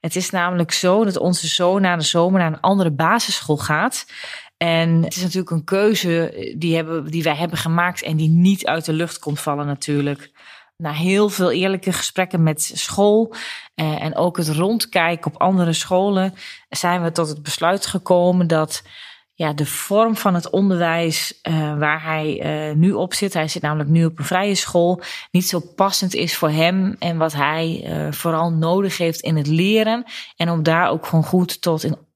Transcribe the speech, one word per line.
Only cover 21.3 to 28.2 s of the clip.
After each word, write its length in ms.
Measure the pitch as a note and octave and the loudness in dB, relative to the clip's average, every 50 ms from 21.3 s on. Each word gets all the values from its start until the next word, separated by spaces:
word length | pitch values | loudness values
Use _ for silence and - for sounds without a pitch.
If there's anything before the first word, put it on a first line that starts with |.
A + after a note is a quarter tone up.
| - _ _ | -10 _ _
eh, 360 | - E3 D#3 D#3 D3+ D3+ D3 | -2 0 0 0 0 0 0
waar 240 | D3+ D3+ D3+ D#3+ D#3 | 0 0 0 0 -2
hij, 380 | D#3+ D#3+ D#3 D#3 D#3 D#3 - | -4 -4 -2 -2 -4 -4 -4
eh, 340 | - D3+ D3+ D3+ D#3 D3+ D3+ | -4 -4 -4 -4 -4 -2 2
nu 180 | D3 E3 F#3 G3+ | 4 4 4 4
op 220 | - F#3 F3+ - | 0 -2 -4 -2
zit, 200 | - - G3 - | -4 -4 -2 -2
hij 140 | F3 D#3 D#3 | -2 -2 -2
zit 140 | - F3 D3+ | -4 -4 -4
namelijk 280 | D3+ D3+ D#3 D3+ C#3+ | -2 -2 -2 0 2
nu 140 | D#3+ E3 E3 | 4 4 4
op 140 | D#3+ D#3+ E3 | 2 0 -4
een 60 | C#3+ | -8
vrije 300 | - - F3+ G3 G#3 G3+ | -4 -2 -2 0 0 0
school, 480 | F#3 - - - F3+ E3+ F3 F3+ F3+ - - - - - - | -2 -2 0 2 2 4 4 2 0 -4 -12 -14 -14 -14 0
niet 180 | _ F3+ F#3 F#3 | _ 0 0 2
zo 120 | - F3 | -2 -4
passend 540 | D#3+ - - - F#3+ G3 F#3+ - - F#3 F#3 | -4 -6 0 2 2 2 2 0 -2 -2 -2
is 220 | - - E3 - | -2 -2 -2 -2
voor 140 | - - D#3 | 0 0 0
hem 460 | D3+ D#3 D#3+ E3+ F#3 F#3+ F#3+ F#3+ - - | 2 4 2 2 2 2 0 0 -2 -2
en 180 | - E3+ E3+ | -4 -4 0
wat 160 | E3 D#3 D#3+ D3+ | 0 0 -2 0
hij, 500 | C#3+ C#3+ C#3+ D#3 D#3+ E3 E3 E3 - - | 0 0 0 0 0 -2 -4 -4 -6 -6
eh, 280 | - - D#3 D3+ D3+ D3 | -6 -6 -4 -4 -6 -6
vooral 380 | - | -4